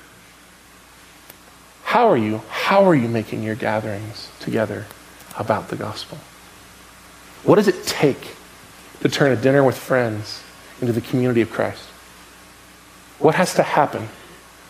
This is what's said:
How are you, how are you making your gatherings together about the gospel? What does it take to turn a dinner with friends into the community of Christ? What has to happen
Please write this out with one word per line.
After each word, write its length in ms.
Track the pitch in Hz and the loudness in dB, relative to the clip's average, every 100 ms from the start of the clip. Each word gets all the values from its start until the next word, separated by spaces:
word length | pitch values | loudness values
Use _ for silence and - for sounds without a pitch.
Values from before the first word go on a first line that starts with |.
| - - - - - - - - - - - - - - - - - - | -20 -20 -20 -20 -20 -20 -20 -20 -20 -20 -20 -20 -20 -20 -20 -20 -20 -16
How 240 | - 214 233 | -2 2 4
are 80 | 147 | 4
you, 240 | 107 107 - | 2 -4 -8
how 360 | - - 196 | -6 2 4
are 100 | 190 | 6
you 140 | 156 117 | 4 2
making 340 | 117 104 113 | -2 -4 -6
your 120 | 110 | -6
gatherings 760 | 110 110 107 110 101 107 107 - - | -4 -2 -2 -4 -8 -10 -14 -18 -12
together 460 | - 110 107 101 107 - - - - - | -6 -2 -2 -4 -10 -18 -20 -20 -16 -8
about 320 | 113 104 87 | -2 -2 -4
the 80 | - | -8
gospel? 420 | 107 104 - 160 - - - - - - - - - - - - | -8 -10 -14 -16 -20 -20 -20 -20 -20 -20 -20 -20 -20 -20 -20 -4
What 140 | - 185 | 4 4
does 120 | 214 | 4
it 180 | - - | 0 -4
take 500 | - 147 120 - - - - - - - - | 0 0 0 -8 -18 -20 -20 -20 -20 -20 -6
to 80 | 139 | -4
turn 240 | - 143 | 0 2
a 40 | 117 | 2
dinner 260 | 131 139 | 2 4
with 140 | 135 113 | 4 0
friends 640 | - 131 117 107 107 - - - - - | -2 0 0 -4 -10 -14 -18 -20 -20 -6
into 120 | 123 | -2
the 80 | 113 | -2
community 420 | - 131 123 117 | -2 -2 2 2
of 80 | 110 | 0
Christ? 320 | - 104 104 - - - - - - - - - - - - - - | -2 -4 -6 -16 -20 -20 -20 -20 -20 -20 -20 -20 -20 -20 -20 -20 0
What 160 | 147 | 2
has 200 | 156 180 | 2 2
to 80 | - | 0
happen 460 | 147 - 139 107 110 - - - - - | 2 2 0 -2 -8 -14 -20 -20 -20 -20